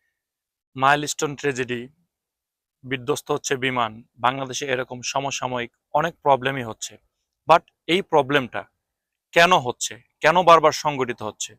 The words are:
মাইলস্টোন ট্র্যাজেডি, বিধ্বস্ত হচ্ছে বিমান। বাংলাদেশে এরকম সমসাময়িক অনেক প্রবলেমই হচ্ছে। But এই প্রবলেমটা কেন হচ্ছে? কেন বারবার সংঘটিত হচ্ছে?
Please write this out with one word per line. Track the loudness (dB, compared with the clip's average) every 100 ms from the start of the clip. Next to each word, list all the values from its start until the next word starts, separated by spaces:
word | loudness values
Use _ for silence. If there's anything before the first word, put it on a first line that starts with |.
| _ _ _ _ _ _ _ -2
মাইলস্টোন | 2 2 -2 -6 -6 -4
ট্র্যাজেডি, | -6 -4 -6 -8 -10 _ _ _ _ _ _ _ _ _
বিধ্বস্ত | -10 -8 -4 -6 -4
হচ্ছে | -6 -4 -4
বিমান। | -2 -2 -4 -6 -20 _
বাংলাদেশে | -4 -2 -8 -8 -4
এরকম | -4 -6 -10
সমসাময়িক | -8 -6 -6 -6 -6 -6 -8 _ _
অনেক | -2 -2 -2
প্রবলেমই | 2 2 0 -6
হচ্ছে। | -8 -12 -14 -16 _ _ _ _ 2
But | 2 2 _ -4
এই | -2
প্রবলেমটা | 2 0 2 0 -2 -8 -12 _ _ _ _ _ _
কেন | 4 4 4
হচ্ছে? | 0 -6 -10 -10 _ _
কেন | 2 4
বারবার | 6 8 6
সংঘটিত | 2 -4 -4 -4 -6
হচ্ছে? | -10 -10 -14